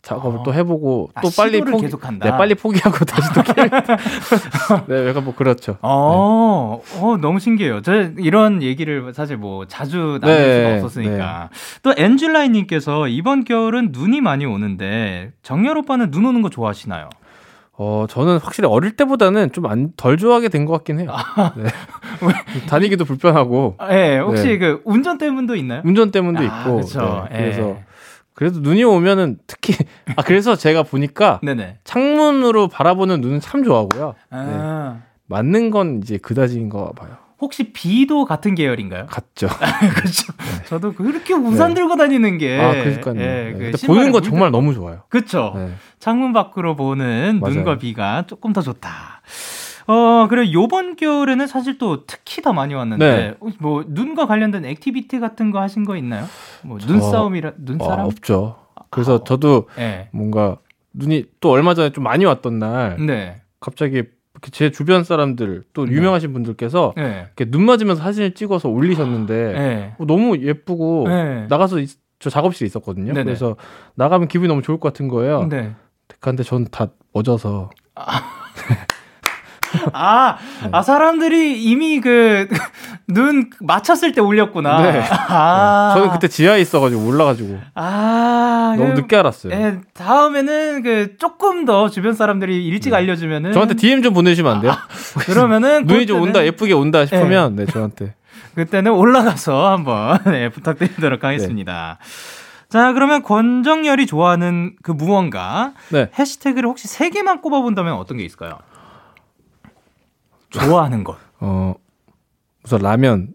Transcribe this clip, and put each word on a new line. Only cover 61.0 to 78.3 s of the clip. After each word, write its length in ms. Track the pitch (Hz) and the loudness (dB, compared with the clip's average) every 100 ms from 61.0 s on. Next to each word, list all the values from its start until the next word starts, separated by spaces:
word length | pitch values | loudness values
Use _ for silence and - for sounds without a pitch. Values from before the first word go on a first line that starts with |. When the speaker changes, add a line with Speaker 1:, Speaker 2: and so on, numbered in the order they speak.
| 143 156 - _ | -2 -2 -4 _
Speaker 1:
또 120 | 170 | 2
얼마 220 | 131 170 | 4 4
전에 180 | 170 151 | 2 0
좀 120 | 143 | -2
많이 220 | 120 135 | -2 2
왔던 340 | 190 131 127 113 | 2 2 -2 -4
날 380 | 110 123 113 92 | -4 -2 -4 -4
Speaker 2:
네. 380 | 156 120 90 90 _ _ | -4 -4 -6 -14 _ _
Speaker 1:
갑자기 420 | - - 147 135 110 _ _ | -14 -6 -2 -2 -4 _ _
이렇게 160 | - - | -20 -20
제 180 | - 147 | -2 -2
주변 340 | - 147 185 | 0 2 2
사람들 600 | 170 165 143 123 104 90 - | 2 0 0 -2 -6 -8 -10
또 120 | - | -6
Speaker 2:
네. 60 | 127 | -2
Speaker 1:
유명하신 400 | 135 185 180 156 | 2 2 0 -2
분들께서 600 | 127 117 110 120 175 135 | -6 -8 -6 -4 0 0
Speaker 2:
네. 300 | 165 139 95 90 | -2 -8 -8 -14
Speaker 1:
이렇게 140 | - 117 | -8 -2
눈 140 | 143 | 2
맞으면서 380 | 214 240 208 165 | 4 4 2 -2
사진을 320 | 170 208 202 | -4 -4 -4
찍어서 340 | 180 208 180 139 | -4 -6 -4 -2
올리셨는데 840 | 113 170 165 135 120 107 110 113 | 0 0 0 -2 -4 -2 -2 -2
Speaker 2:
네. 420 | 98 139 110 101 107 | -2 -4 -4 -8 -8
Speaker 1:
어, 80 | |
너무 320 | 151 170 240 165 | 0 2 2 0
예쁘고 680 | 139 151 - 170 160 165 135 | -2 -6 -6 -4 -2 0 0
Speaker 2:
네. 380 | 180 156 123 107 | 0 -2 -6 -2
Speaker 1:
나가서 300 | 143 190 175 | 0 0 -2
있-, 180 | 139 _ _ _ | -6 _ _ _
저 100 | 147 | -4
작업실에 380 | 143 175 175 104 | 0 -2 -2 -6
있었거든요. 440 | 110 - 92 101 | -6 -10 -8 -6
Speaker 2:
네네. 100 | 143 | -4
Speaker 1:
그래서 320 | 131 120 123 107 - - - | -4 -4 -4 -6 -14 -20 -20
나가면 320 | - 139 180 165 | -2 2 2 0
기분이 200 | 175 175 | 0 0
너무 140 | 147 | -2
좋을 180 | 127 165 | -2 -4
것 140 | 151 | -4
같은 140 | - 139 | -4 -4
거예요. 400 | 120 127 156 165 | -2 0 0 -2
Speaker 2:
네. 240 | 143 107 110 _ _ _ - | -4 -8 -12 _ _ _ -8
Speaker 1:
근데 240 | 131 127 | -6 -4
전 220 | 123 127 | -2 -2
다 220 | 113 - 110 _ _ | -4 -4 -6 _ _
젖어서. 560 | 104 113 117 104 101 95 _ _ | -4 0 0 -2 -6 -10 _ _
Speaker 2:
아. 260 | - - - - | -14 -8 -8 -8